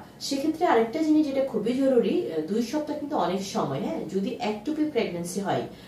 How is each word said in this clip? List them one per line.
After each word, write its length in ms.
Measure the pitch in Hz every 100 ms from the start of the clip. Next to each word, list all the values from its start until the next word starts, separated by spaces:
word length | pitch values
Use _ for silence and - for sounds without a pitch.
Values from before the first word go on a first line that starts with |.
| - -
সেক্ষেত্রে 460 | - 269 320 - 349
আরেকটা 380 | 226 226 320
জিনিস 240 | 311 302 277
যেটা 180 | 269 269
খুবই 280 | 202 208
জরুরি, 580 | 254 269 240 196 349 -
আহ, 100 | 160 165
দুই 160 | 220
সপ্তাহ 360 | 240 302 302 -
কিন্তু 160 | 285 196
অনেক 260 | 175 190 -
সময়, 340 | 190 143 135
হ্যাঁ, 260 | - - -
যদি 340 | 190 247 -
ectopic 480 | 208 214 294 311 302
pregnancy 480 | 226 180 175 175 202
হয়, 280 | 196 131 - -